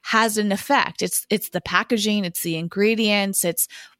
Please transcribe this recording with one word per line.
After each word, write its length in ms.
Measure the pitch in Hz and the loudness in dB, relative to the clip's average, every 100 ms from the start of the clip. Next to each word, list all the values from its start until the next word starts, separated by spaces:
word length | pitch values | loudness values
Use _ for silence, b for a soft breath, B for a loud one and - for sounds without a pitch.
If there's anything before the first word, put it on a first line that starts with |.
has 380 | - 220 226 214 | -2 2 2 2
an 120 | 208 | 0
effect. 520 | 196 - 277 190 - | -2 2 2 2 -2
It's, 240 | 180 - - | -4 -4 -2
it's 200 | 208 - | -2 -2
the 120 | 175 | -6
packaging, 640 | - 180 220 233 208 208 185 | -2 -2 2 0 2 0 -2
it's 160 | 170 | -4
the 160 | 170 165 | -4 -2
ingredients, 880 | 170 190 208 226 220 208 196 190 180 | -4 0 2 2 2 2 0 0 -2
it's 220 | 165 - B B | -2 -4 B B